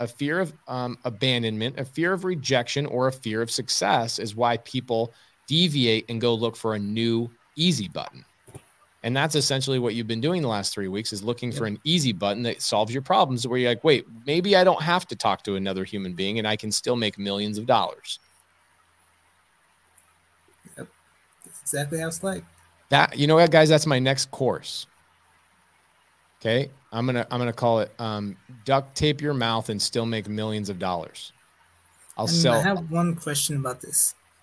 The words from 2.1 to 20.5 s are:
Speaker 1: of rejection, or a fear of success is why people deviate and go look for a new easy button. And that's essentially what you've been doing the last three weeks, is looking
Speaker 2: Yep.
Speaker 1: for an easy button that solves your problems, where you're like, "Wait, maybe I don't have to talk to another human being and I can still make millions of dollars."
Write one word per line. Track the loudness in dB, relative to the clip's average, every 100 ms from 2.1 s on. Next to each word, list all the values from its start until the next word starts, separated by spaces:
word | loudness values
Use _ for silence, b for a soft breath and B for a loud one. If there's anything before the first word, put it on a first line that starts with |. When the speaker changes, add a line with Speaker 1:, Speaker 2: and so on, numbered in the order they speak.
Speaker 1:
of | -2 -2
rejection, | -4 0 0 0 -4 -4
or | -2 -2
a |
fear | -2 -4 -4
of | -2
success | -4 -4 -2 2 2 0 -4
is | -6 0
why | 0 0
people | -4 -8 -2 -2 -2 b b b -2
deviate | 2 2 2 2 2 0
and | -2
go | 0
look | 0 -2 -2
for | -4 -4
a |
new | -4 -2 0 0 -2 -10 _ 0
easy | 0 0 -4
button. | -8 -10 -16 -20 _ -20 -20 _ _ _ _
And | -2 0
that's | 0 0
essentially | 0 0 0 0
what | 0 -2
you've | -4
been | -2
doing | 0 0
the | 0
last | -2 -4
three | -4 -4
weeks, | -4 -6
is | -6
looking | -6 -4 -6
Speaker 2:
Yep. | -4
Speaker 1:
for | -4
an | -4 0
easy | 2 2
button | 0 -2 -2
that | -4 -4
solves | -2 0 0
your | -4
problems, | 2 2 4 0 -2
where | 0
you're | 0
like, | 2 4
"Wait, | 4 2 -10 -2
maybe | 0 4 6
I | 8
don't | 4
have | 2 0 0
to | -2
talk | 0 0
to | -2 -4
another | -2 -4 -4
human | -6 -8 -4
being | -2 0
and | 0
I | -2
can | -2
still | -4 -2 0
make | 0 -2
millions | -4 -2 -4 -4
of | 2
dollars." | 2 2 -4 -12 -14 _ _ _ _ _ _ _ _ _ _ _ _ _ _ _ _ _ _ _ _ _ _ _